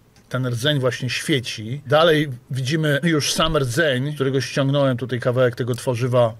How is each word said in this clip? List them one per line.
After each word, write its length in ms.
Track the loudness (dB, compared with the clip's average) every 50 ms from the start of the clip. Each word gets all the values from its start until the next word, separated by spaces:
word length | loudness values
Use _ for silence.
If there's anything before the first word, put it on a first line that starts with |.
| _ _ _ -20 _ -8
Ten 180 | -4 -4 -2
rdzeń 320 | -2 -2 -2 0 0 0 2
właśnie 300 | 0 0 -2 -2 -4 -4
świeci. 720 | -4 -4 -2 -2 -2 -2 -2 -4 -10 -10 -8 -8 -8 -8 -2
Dalej 400 | 2 2 4 4 4 4 2 0 -2 -6 -12 -10 -8
widzimy 480 | -6 -6 -4 -2 -2 0 0 2 0 2 2
już 300 | 2 2 2 0 0 0
sam 240 | 0 0 2 2
rdzeń, 560 | 0 0 0 0 0 2 2 2 0 -2 -2 -2
którego 280 | -2 0 0 0 0
ściągnąłem 560 | -2 -2 -2 0 0 2 2 2 2 2 0
tutaj 220 | 0 -4 -4 -4 -2
kawałek 360 | -2 0 2 2 2 2 2
tego 200 | -2 -4 -4 -4
tworzywa 580 | -4 -2 -4 -2 -2 0 2 2 4 2 2 0